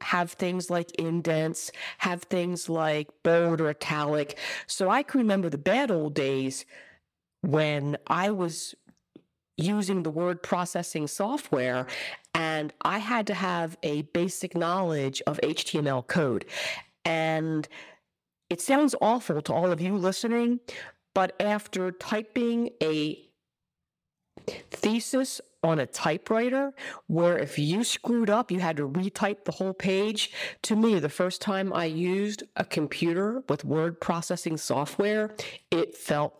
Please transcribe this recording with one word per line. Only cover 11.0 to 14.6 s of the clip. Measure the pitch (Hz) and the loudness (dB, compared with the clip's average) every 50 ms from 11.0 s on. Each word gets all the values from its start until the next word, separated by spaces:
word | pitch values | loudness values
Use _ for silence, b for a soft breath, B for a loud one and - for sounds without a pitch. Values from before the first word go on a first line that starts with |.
| 151 147 | -4 -4
software | - - 196 220 277 294 - - - 135 123 127 123 127 127 B B B B B B B B B | -2 -2 -2 -2 -2 -4 -2 0 0 2 2 2 0 -2 -2 B B B B B B B B B
and | B 165 160 160 160 156 151 147 - - | B -2 0 0 0 -2 -2 -4 -6 -2
I | - 151 185 220 | -2 0 0 0
had | 208 220 247 233 208 | -2 0 0 0 0
to | 214 202 | -2 -2
have | 175 190 185 175 170 165 160 175 - | -2 0 0 0 0 -2 -4 -6 -6
a | - 151 147 147 | -4 -2 -2 -2
basic | 147 - - 170 175 185 - - - 175 - | -4 -2 0 0 0 0 -2 -4 -8 -4 -2
knowledge | 170 | 0